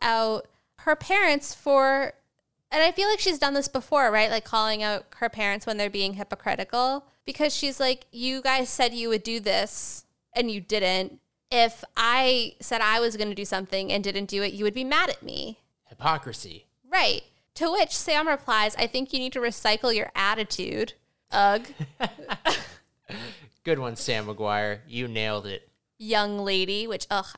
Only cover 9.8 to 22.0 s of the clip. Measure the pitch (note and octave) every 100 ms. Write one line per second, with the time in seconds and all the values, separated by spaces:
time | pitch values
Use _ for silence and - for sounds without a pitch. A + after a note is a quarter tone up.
9.8 | - - - _ _ - A#3+ G3+ F3+ G#3+
10.8 | F#3 F#3 F#3+ - _ _ _ A#3+ A#3 A3+
11.8 | - - A3+ B3+ C4 B3+ A3+ - - A3+
12.8 | G#3+ A3+ A#3 G#3+ G#3+ G3 G3+ F#3+ F#3+ F#3+
13.8 | G3 G3+ G3 G3 G3 G3+ G3+ G3 G#3 A#3
14.8 | C4 D4+ F4+ - - - - A3 _ _
15.8 | _ - C#3 D#3 B2+ A2 F#2+ E2 _ _
16.8 | B3+ F#4 A#3+ - - _ _ - D#4+ F#4+
17.8 | D#4+ - - D4+ D#4+ C#4 - A3 G#3+ -
18.8 | A#3+ B3+ C4+ C4+ B3+ C4 A#3 A3+ A3 A3
19.8 | B3+ A3 - - G3 A3 G#3 - F3+ G#3+
20.8 | A#3 - _ _ _ - G3+ G#3+ A#3+ -
21.8 | D3 -